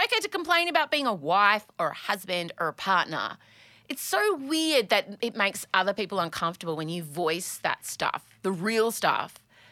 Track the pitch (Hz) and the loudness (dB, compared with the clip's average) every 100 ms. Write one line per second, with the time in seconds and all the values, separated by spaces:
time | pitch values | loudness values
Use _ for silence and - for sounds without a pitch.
0 | 453 466 403 381 320 339 349 339 285 302 | 4 0 -2 -4 2 2 4 2 2 0
1 | 262 190 143 190 202 214 - - 165 - | 0 -2 2 4 6 4 0 -4 -4 -4
2 | - 202 - 180 170 - 165 - 190 185 | -4 -4 -2 -4 -4 -4 -4 -2 2 2
3 | 151 151 - - - - - - - 294 | 2 -2 -6 -8 -20 -20 -20 -20 -12 -10
4 | - 381 427 339 269 320 320 277 196 208 | -2 0 2 0 -2 0 2 2 4 2
5 | - 202 233 220 202 - - 190 190 196 | 0 -4 -6 -2 -2 -2 -2 0 2 0
6 | 190 196 165 - 170 175 175 160 156 175 | -2 -2 -2 -2 -4 -4 -6 -6 -4 -6
7 | 156 147 160 170 - - 160 - - - | -8 -2 0 -2 -4 -4 -4 -4 -6 -4
8 | - - - _ 190 180 202 220 220 - | -4 -4 -10 _ -4 -2 0 2 2 2
9 | 160 - 139 - _ _ - | 0 0 -2 -10 _ _ -20